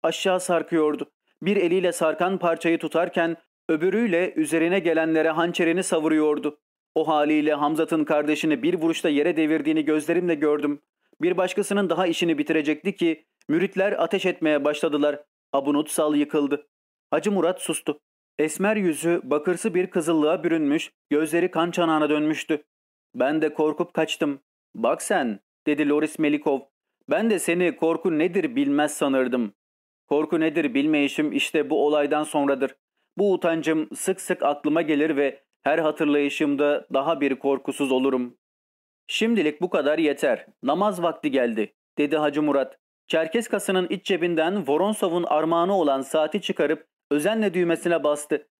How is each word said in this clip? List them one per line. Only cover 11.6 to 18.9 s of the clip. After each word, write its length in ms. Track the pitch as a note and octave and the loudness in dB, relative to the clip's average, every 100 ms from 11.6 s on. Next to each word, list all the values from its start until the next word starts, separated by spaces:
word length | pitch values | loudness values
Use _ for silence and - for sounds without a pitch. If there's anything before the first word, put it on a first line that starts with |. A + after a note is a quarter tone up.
| G3+ G3+ F#3+ | -2 0 0
daha 180 | E3 F#3 | 0 0
işini 300 | E3 E3+ D3 | 0 0 0
bitirecekti 580 | D3 D#3+ D3 D3+ F#3+ - | 0 0 0 -2 -4 -2
ki 300 | E3+ D#3 _ _ - | -2 -2 _ _ -2
müritler 540 | D#3+ F#3+ F#3+ G3 G3+ | 0 0 0 -2 0
ateş 220 | E3 G3 F#3 | -2 0 -2
etmeye 400 | F3 D#3+ D3 D3 | -2 0 2 0
başladılar. 580 | D3 D#3+ D3 D3+ C#3+ - _ _ | 0 0 2 0 -2 -10 _ _
Abunutsal 600 | C#3 C#3 D3 D#3 - D3+ D3 | -2 0 0 0 0 0 2
yıkıldı. 520 | D3 D#3 C#3+ C#3+ - _ _ _ - | 0 0 0 -2 -6 _ _ _ -4
Hacı 200 | D#3 G3 | -2 0
Murat 300 | G3 D#3+ - | 0 0 -2
sustu. 380 | - D#3+ - C#3+ _ _ _ - | -6 -6 -6 -8 _ _ _ -4
Esmer 360 | D#3 D#3 G3 G#3+ | -4 0 -2 0
yüzü 460 | F#3 | 0